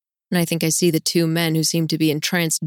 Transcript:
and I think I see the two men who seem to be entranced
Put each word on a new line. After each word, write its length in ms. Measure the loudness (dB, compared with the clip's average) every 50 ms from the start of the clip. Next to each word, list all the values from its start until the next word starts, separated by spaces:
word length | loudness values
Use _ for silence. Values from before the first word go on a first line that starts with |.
| _ _ _ _ _ -2
and 80 | 0 0
I 80 | 0
think 180 | 0 0 0 0
I 60 | 0
see 200 | 0 2 2 2
the 100 | 2 0
two 260 | 0 0 0 0 2
men 280 | 2 2 0 0 2 0
who 100 | 0 0
seem 220 | 0 0 0 0 0
to 100 | 0 0
be 120 | 0 0
entranced 520 | 0 0 -2 -2 -2 0 0 0 -2 -4 -4